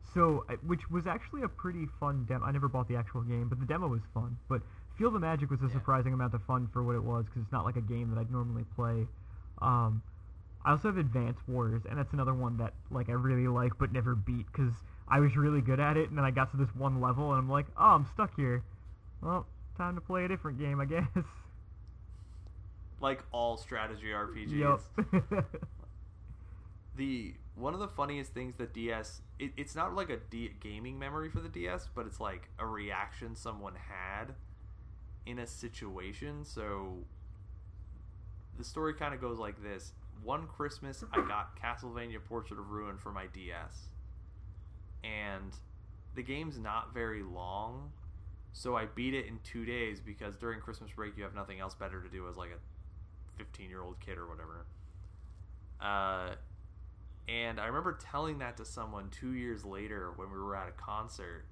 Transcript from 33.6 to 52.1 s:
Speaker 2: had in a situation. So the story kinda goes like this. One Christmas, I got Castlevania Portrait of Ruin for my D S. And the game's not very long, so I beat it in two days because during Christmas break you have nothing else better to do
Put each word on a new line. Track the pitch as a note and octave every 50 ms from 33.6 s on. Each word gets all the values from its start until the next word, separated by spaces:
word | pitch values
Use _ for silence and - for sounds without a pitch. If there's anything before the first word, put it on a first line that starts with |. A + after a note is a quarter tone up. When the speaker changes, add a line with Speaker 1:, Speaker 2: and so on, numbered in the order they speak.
| G2+ F#2+ F#2
Speaker 2:
had | F#2 - - G#2 F#2 F2+ F#2+ G2 G#2 A2+ B2+ C3+ - - - - - - - - - - - - - - - - - -
in | - B2 B2
a | A#2+ A#2
situation. | - - - A#2+ A2 - A#2+ G2+ F#2 F#2+ F#2 F#2+ F#2+ - C#3 D3 D3 D3 D3
So | - - A#2+ G#2+ G#2 G2+ G2 G2 F#2+ F#2 F2+ F2 - - - - - - - - - - - - - - - - - - - - - - - - - - - - - - A#2
the | A#2+
story | - - D#3 D#3+ D#3 D3+
kinda | D3+ D#3 C#3+ C#3 B2+
goes | B2+ A#2+ A#2 A2+
like | A2+ G#2 G2 G#2 G#2
this. | G#2 G2+ F#2+ F2 - - - - - - -
One | G2 A2+ C3+ D3+ E3
Christmas, | D#3 - - D3 D3 - - - C3+ C3 - A3+ -
I | - - - -
got | G#2 G#2 G2 - - -
Castlevania | - A#2 A#2+ A#2 - B2 A#2 A#2+ A#2+ A#2+ A2+ G#2+ G2
Portrait | - A2+ A#2 G#2 - G#2 G#2
of | G2+ G2+
Ruin | G#2 G#2 G#2+ G#2 F#2+ G2
for | - A2
my | G2+ F#2+ F#2+
D | F#2+ - G2 F#2 F2
S. | F2 E2+ D#2+ - - - - - - - - - - - - - - - - - - - - - - - - - - - -
And | A2 A2 G#2+ G#2 G2+ G2 F#2+ F#2+ F#2+ F#2 - - - - - - - - - - - -
the | B2+
game's | B2 B2+ C3+ D3 D#3+ D#3+ C#3+ A2+
not | A2 G#2+ G#2+ A2+ A2+ A#2 A2+
very | A#2+ A#2 A2+ A2 G#2+ G2
long, | F#2 F2 F2 F2+ F2+ F#2+ G2+ G#2+ A2+ B2 C3 C#3+ D3 - - - - - - - - - - - -
so | - - - C3 B2
I | A#2 A2
beat | G#2 - - B2 C3 C3+
it | C3+ A#2
in | G#2+ A2+ A2+ -
two | - - A#2+ A2+
days | A2+ A#2+ B2 A#2 A2 G#2 G2
because | G2+ G#2+ G2+ - A2 G#2 G2+
during | G2+ - A#2 A2+ A2+
Christmas | A2 - A2 - A2+ G2+
break | - - G#2+ G#2 G2 G#2
you | G2+
have | F#2+ G2
nothing | G2+ G2 F#2+ G2 F#2
else | F#2+ G2 -
better | - G2 F#2+ F#2 F#2 F2
to |
do | F#2